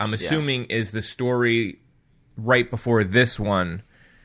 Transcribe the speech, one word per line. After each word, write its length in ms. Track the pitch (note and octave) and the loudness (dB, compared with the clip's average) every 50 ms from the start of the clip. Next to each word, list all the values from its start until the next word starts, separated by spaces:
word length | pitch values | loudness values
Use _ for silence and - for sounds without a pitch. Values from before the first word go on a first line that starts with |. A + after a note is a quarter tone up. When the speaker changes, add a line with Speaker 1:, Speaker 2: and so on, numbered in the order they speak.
Speaker 1:
I'm 100 | G#2 G#2+ | -6 -4
Speaker 2:
Yeah. 60 | A2 | -4
Speaker 1:
assuming 480 | G#2+ - - D#3 D#3 D3+ C#3+ C3+ B2+ A#2+ | -4 -2 -2 -2 -2 0 -2 -2 -4 -4
is 240 | - - A2+ A2+ G2 | -4 -4 -4 -4 -4
the 120 | G2+ A2 G2+ | -6 -8 -8
story 760 | - - - B2+ B2 B2 B2 A#2+ A#2+ A2+ A#2 A2+ F#2+ - - _ _ _ _ _ _ _ _ _ _ - | -8 -6 -4 -2 0 0 2 2 2 2 2 0 -2 -6 -12 _ _ _ _ _ _ _ _ _ _ -14
right 320 | - A2 A#2 B2+ B2 B2 A#2+ | -6 0 2 4 4 2 0
before 360 | - A2+ - A#2+ A#2 A2 G#2+ | -2 -6 0 2 4 4 4
this 340 | F#2 F#2+ A#2+ B2 A#2 - - | 4 4 4 4 4 2 -2
one 440 | G#2+ G#2 G2+ F#2+ F2+ F2 E2+ F#2+ - _ _ _ _ _ _ _ _ | -2 0 0 0 0 -2 -4 -10 -12 _ _ _ _ _ _ _ _